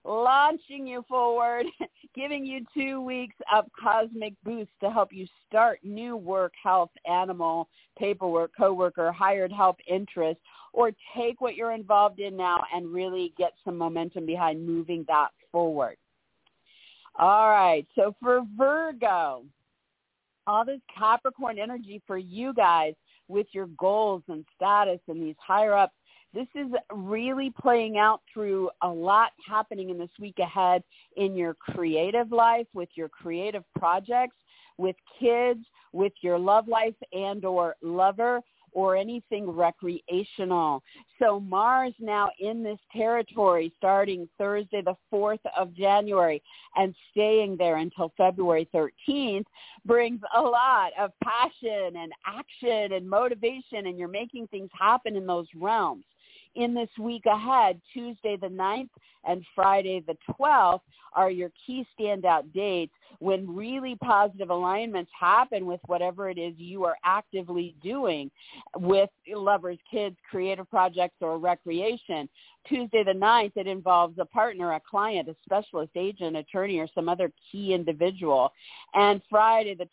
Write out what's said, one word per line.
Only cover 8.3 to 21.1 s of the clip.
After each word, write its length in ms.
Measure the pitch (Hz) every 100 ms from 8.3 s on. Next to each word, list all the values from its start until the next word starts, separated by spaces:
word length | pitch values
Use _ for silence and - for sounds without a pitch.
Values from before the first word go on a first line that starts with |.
| 170 165 -
coworker, 540 | 196 185 180 180 165
hired 400 | 175 190 202 185
help, 260 | 202 190 180 -
interest, 520 | 185 202 - 160 165 _ - -
or 180 | - 233 214 - 240
take 260 | 240 240
what 140 | 254 190
you're 180 | 233
involved 460 | 226 196 208 208 196
in 160 | 202 190
now 280 | 180 175 -
and 200 | 175 175
really 400 | 180 185 185 175 160
get 160 | 175 -
some 140 | - 175
momentum 480 | 165 165 165 185 160
behind 400 | 175 165 160 170
moving 380 | 170 165 170 160
that 220 | 156 147 - _
forward. 460 | 170 170 151 123 - _ _ _ _ _ _ _ _ - _ - -
All 300 | 180 208 220
right, 360 | 208 185 160 151
so 220 | - 202 202
for 220 | 240 247 233 208
Virgo, 840 | 269 302 320 254 226 180 156 127 139 _ _ _ _ _ _ _ _ _ -
all 180 | 208 233
this 140 | 277 - -
Capricorn 600 | 214